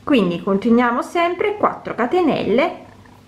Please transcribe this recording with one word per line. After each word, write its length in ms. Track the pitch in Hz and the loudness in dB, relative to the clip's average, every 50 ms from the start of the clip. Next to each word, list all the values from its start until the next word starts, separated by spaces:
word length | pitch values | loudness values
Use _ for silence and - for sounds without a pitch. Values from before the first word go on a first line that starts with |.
| - | -2
Quindi 380 | - 294 233 190 175 170 170 | 0 2 2 2 2 -2 -2
continuiamo 640 | - 202 196 196 202 240 233 240 247 240 240 269 - | -2 -2 -2 0 2 2 2 2 2 2 0 -2 -4
sempre 520 | - - 349 339 349 359 359 440 415 415 | -4 -2 0 0 0 0 0 -2 -2 0
quattro 380 | - - - - - - 165 - | 0 0 -2 -2 -4 -8 -8 -6
catenelle 840 | - 220 - 339 359 349 277 185 - - - 202 247 311 359 - - - - - - - - - - - | -4 -2 0 2 2 2 2 2 0 0 0 2 2 2 0 -2 -6 -16 -20 -20 -20 -20 -20 -20 -20 -20